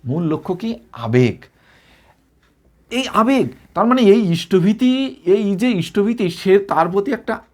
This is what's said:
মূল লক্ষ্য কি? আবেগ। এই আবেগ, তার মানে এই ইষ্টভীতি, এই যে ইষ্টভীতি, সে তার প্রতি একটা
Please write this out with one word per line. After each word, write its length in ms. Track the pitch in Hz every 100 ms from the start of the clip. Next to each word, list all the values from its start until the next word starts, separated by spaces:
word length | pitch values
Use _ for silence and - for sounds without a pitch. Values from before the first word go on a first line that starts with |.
| 120
মূল 180 | 147
লক্ষ্য 320 | 165 151 - 175
কি? 200 | 226 233 _
আবেগ। 460 | - 113 123 117 - - _ _ _ _ _ _ _ _ _ _ _ _ _ _
এই 180 | 240 247
আবেগ, 340 | - 226 269 139 - _
তার 120 | - 220
মানে 160 | 254
এই 300 | 220 214 196
ইষ্টভীতি, 840 | 165 - 190 180 220 254 254 269 - 175
এই 300 | 196 202 190
যে 140 | 247
ইষ্টভীতি, 600 | 202 165 - 202 233 185
সে 300 | - 190 196
তার 300 | 196 156 170
প্রতি 220 | 190 202
একটা 280 | 233 - 220 -